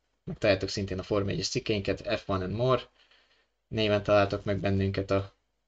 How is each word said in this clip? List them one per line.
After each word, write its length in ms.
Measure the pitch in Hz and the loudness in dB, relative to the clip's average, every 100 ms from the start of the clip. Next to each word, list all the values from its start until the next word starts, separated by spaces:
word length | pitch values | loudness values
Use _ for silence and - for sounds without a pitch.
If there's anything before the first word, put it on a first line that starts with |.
| _ _ | _ _
megtaláltok 460 | - - 107 95 101 | -12 -2 2 2 0
szintén 300 | - 98 92 | -4 -4 -6
a 40 | |
Forma 260 | 92 104 101 | -2 0 0
egyes 200 | 90 95 | -2 -4
cikkeinket, 680 | - - 107 98 92 - 107 | -4 -2 -2 -2 -4 -4 -6
F 100 | - | -2
one 140 | 95 | -4
and 100 | 92 | -2
More. 280 | 104 127 123 - _ _ _ _ _ _ _ - | -2 0 0 -2 _ _ _ _ _ _ _ -8
Néven 360 | 110 107 104 | 0 2 2
találtok 400 | 104 104 98 101 | 4 4 4 0
meg 160 | 107 98 | -2 -2
bennünket 520 | 101 98 98 98 98 | 0 2 0 0 0
a 240 | 98 98 _ _ _ | 0 -2 _ _ _